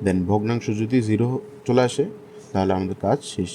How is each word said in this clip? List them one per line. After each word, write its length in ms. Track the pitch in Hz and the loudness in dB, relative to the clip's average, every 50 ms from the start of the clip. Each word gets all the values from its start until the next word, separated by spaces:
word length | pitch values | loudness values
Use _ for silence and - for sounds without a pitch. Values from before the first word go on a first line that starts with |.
| 107 | -2
Then 140 | 95 92 92 87 90 | 0 2 2 2 2
ভগ্নাংশ 360 | 101 107 104 110 120 117 - 123 107 104 | 2 2 2 0 -2 -2 -2 -2 -2 -2
যদি 140 | 113 110 127 127 110 107 | -2 2 2 2 2 2
জিরো 160 | 107 104 117 123 127 135 - - - - - | 2 2 2 0 0 -4 -8 -10 -18 -10 -2
চলে 160 | - 120 127 127 123 | 2 4 4 4 2
আসে 160 | - - 156 208 - - - - - - - - | 2 0 -2 -2 -4 -14 -18 -20 -20 -20 -14 -6
তাহলে 200 | - 98 95 95 92 92 | -2 0 2 2 2 0
আমাদের 180 | 95 92 95 - - | 0 -4 -4 -2 0
কাজ 120 | 98 123 139 - - - | 0 0 0 -2 -8 -6
শেষ, 160 | - 92 87 - | -6 -6 -6 -6